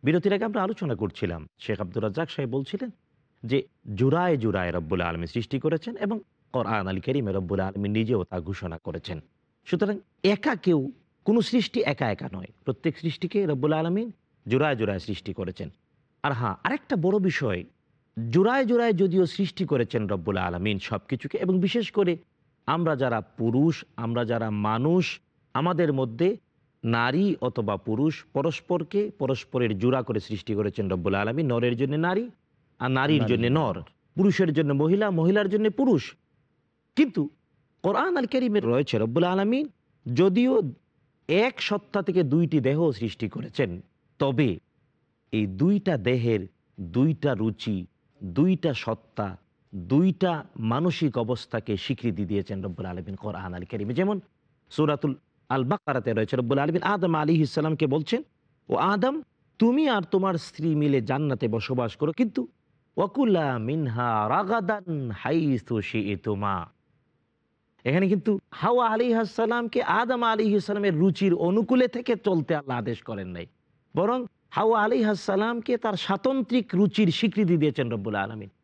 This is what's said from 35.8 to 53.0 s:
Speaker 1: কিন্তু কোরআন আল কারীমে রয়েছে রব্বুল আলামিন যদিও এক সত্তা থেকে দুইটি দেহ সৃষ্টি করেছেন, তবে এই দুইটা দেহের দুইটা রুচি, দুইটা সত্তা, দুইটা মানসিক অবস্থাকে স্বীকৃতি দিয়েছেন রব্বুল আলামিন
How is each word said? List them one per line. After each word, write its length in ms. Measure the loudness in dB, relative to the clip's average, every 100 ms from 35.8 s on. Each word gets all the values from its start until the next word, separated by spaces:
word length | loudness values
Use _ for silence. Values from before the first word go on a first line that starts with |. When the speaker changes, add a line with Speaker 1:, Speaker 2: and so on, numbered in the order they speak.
| 2 2 0 -16 _ _ _ _ _ _ _ 0
Speaker 1:
কিন্তু 340 | 2 2 -4 _ _ _ _ _
কোরআন 340 | -2 0 0 0
আল 80 | 0
কারীমে 340 | 0 2 2
রয়েছে 380 | 2 2 2 0
রব্বুল 260 | 0 2
আলামিন 460 | 2 2 2 0 -2 _ _ _ -6
যদিও 480 | 4 4 6 4 2 0 -6 _ _ _ _ 0
এক 340 | 2 2 -2
সত্তা 400 | -4 -4 -2 -4
থেকে 220 | 0 2
দুইটি 360 | 4 4 4 2
দেহ 320 | 2 2 2
সৃষ্টি 380 | 0 -6 -4 -8
করেছেন, 520 | -6 -12 -2 -2 -2 -14 _ _ _
তবে 400 | -2 2 0 0 _ _ _ _ _ _ _
এই 160 | -2 -2
দুইটা 500 | 0 2 2 0 0
দেহের 500 | 0 0 2 0 -2 _ _ -14
দুইটা 540 | -6 0 2 2 -2
রুচি, 520 | 0 -2 -4 -6 -6 -6 _ _ _
দুইটা 500 | -6 2 2 2 0
সত্তা, 640 | -4 -4 -6 _ -6 -6 -6 _ _ _ -14
দুইটা 680 | 0 4 4 2 0 -2 -6 -6
মানসিক 580 | -2 0 0 0 -2 -2
অবস্থাকে 600 | -2 -4 -4 -8 -4 -6
স্বীকৃতি 480 | -4 -4 -4 -4 -2
দিয়েছেন 380 | -4 -4 -8
রব্বুল 220 | -8 -8 -8
আলামিন 300 | -8